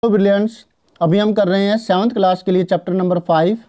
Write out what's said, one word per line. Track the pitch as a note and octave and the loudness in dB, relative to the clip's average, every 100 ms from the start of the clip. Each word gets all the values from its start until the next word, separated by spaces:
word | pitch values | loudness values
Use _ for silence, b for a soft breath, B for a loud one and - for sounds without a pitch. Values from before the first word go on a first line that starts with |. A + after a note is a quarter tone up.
| A#3 | 0
ब्रिलियंट्स, | G3+ G3 G3+ G#3+ - _ _ _ _ | 2 2 2 -2 -6 _ _ _ _
अभी | E3+ F#3+ | 0 2
हम | G#3+ | 0
कर | G#3 F#3+ | 0 0
रहे | F#3+ G3 | 0 0
हैं | A3 | -2
सेवंथ | A3+ F#3 A3+ | 0 0 0
क्लास | A#3+ F#3 F#3 | 0 0 0
के | - | -2
लिए | F3+ | -2
चैप्टर | F3+ F3 F3+ | 0 -4 -2
नंबर | F#3 F#3 F3 | -2 0 -2
फ़ाइव | E3+ D#3+ E3+ A3 | 0 0 0 -2